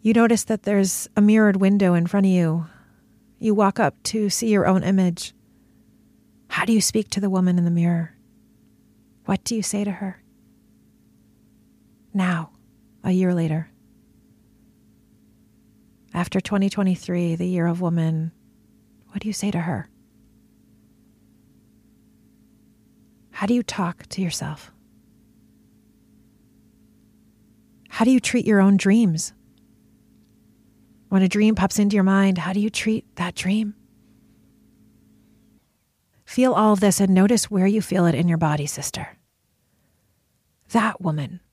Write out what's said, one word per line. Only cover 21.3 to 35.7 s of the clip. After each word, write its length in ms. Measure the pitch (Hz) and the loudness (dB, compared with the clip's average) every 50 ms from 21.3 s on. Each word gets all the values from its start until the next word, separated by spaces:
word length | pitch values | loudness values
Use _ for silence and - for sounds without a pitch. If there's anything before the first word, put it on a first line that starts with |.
| _ _ _ _ _ _ _ _ _ _ _ _ _ _ _ _ _ _ _ _ _ _ _ _ _ _ _ _ _ _ _ _ _ _ _ _ _ _ _ _ | _ _ _ _ _ _ _ _ _ _ _ _ _ _ _ _ _ _ _ _ _ _ _ _ _ _ _ _ _ _ _ _ _ _ _ _ _ _ _ _
How 140 | - - 202 | -10 -8 -2
do 80 | 196 240 | 0 0
you 80 | 247 | 0
talk 460 | 233 - - - 190 170 175 _ - - | -2 -4 -6 -6 -6 -6 -6 _ -16 -14
to 140 | - - | -8 -6
yourself? 500 | 190 175 - - - - 151 - - - _ _ _ _ _ _ _ _ _ _ _ _ _ _ _ _ _ _ _ _ _ _ _ _ _ _ _ _ _ _ _ _ _ _ _ _ _ _ _ _ _ _ _ _ _ _ _ _ _ _ _ _ _ _ _ _ _ _ _ _ _ _ _ - | -6 -6 -6 -8 -8 -10 -10 -12 -16 -20 _ _ _ _ _ _ _ _ _ _ _ _ _ _ _ _ _ _ _ _ _ _ _ _ _ _ _ _ _ _ _ _ _ _ _ _ _ _ _ _ _ _ _ _ _ _ _ _ _ _ _ _ _ _ _ _ _ _ _ _ _ _ _ -16
How 140 | - - 226 | -4 0 2
do 60 | 240 | 2
you 100 | 262 247 | 2 2
treat 280 | - - - 247 - - | 0 0 -4 -2 0 2
your 120 | 214 196 | 2 4
own 180 | 190 196 196 196 | 4 4 4 4
dreams? 560 | - 196 196 226 240 190 160 160 - - - _ _ _ _ _ _ _ _ _ _ _ _ _ _ _ _ _ _ _ _ _ _ _ _ _ _ _ _ _ _ _ _ _ _ _ | 4 2 2 4 2 2 0 -2 -6 -10 -14 _ _ _ _ _ _ _ _ _ _ _ _ _ _ _ _ _ _ _ _ _ _ _ _ _ _ _ _ _ _ _ _ _ _ _
When 120 | 196 190 | 0 2
a 80 | 190 185 | 2 2
dream 260 | - 208 214 214 226 | 2 2 2 2 2
pops 240 | 208 185 196 - - | 2 0 -2 0 0
into 160 | 208 202 202 | 0 2 2
your 80 | 208 185 | 2 2
mind, 360 | 190 196 196 196 196 190 180 | 4 4 4 2 2 0 0
how 120 | 156 175 | -4 -4
do 80 | 185 208 | -4 -2
you 100 | 208 220 | -4 -4
treat 360 | - - - 220 220 220 - _ _ | -4 -4 -2 -2 -2 -2 -4 _ _
that 180 | - 175 180 - | -8 -8 -6 -6
dream? 420 | - - 185 196 214 220 208 208 _ _ _ _ _ _ _ _ _ _ _ _ _ _ _ _ _ _ _ _ _ _ _ _ _ _ _ _ _ _ _ _ _ _ _ _ _ _ _ | -6 -4 -2 -2 -2 -2 -4 -8 _ _ _ _ _ _ _ _ _ _ _ _ _ _ _ _ _ _ _ _ _ _ _ _ _ _ _ _ _ _ _ _ _ _ _ _ _ _ _